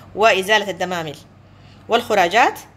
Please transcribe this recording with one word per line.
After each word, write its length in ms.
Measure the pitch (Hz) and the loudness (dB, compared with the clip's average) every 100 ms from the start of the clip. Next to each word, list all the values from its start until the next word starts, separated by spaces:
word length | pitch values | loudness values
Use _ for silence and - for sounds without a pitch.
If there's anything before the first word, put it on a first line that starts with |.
| - | -12
وإزالة 560 | 185 220 190 190 214 196 | 2 2 2 0 0 0
الدمامل 460 | 175 180 180 160 135 - - - - - - - | -6 -6 -6 -8 -12 -20 -20 -20 -20 -20 -16 -4
والخراجات. 680 | 226 240 208 175 208 285 - - | -2 0 0 2 2 2 0 -16